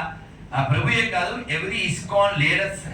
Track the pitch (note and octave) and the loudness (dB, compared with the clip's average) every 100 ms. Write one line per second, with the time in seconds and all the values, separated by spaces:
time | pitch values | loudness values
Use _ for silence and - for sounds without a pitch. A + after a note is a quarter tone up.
0 | E3 - - - - C3+ - - F#3 G3+ | 0 -8 -16 -18 -6 -2 2 2 4 2
1 | A#3 - A3+ A#3 - D#3 F#3+ - G#3+ - | 2 0 -2 -4 -4 -4 -4 -2 -2 -2
2 | - G3+ G3+ G3+ - G#3 G3 - - | 0 4 4 4 2 2 0 -4 0